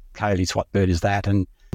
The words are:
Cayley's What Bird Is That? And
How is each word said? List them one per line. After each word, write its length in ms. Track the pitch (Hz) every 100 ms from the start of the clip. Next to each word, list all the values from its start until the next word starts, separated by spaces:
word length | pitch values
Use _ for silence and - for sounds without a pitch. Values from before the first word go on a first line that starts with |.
| - -
Cayley's 400 | 104 92 90 -
What 160 | -
Bird 180 | 101 92
Is 120 | 85
That? 260 | 101 101 101
And 180 | 101 90 - -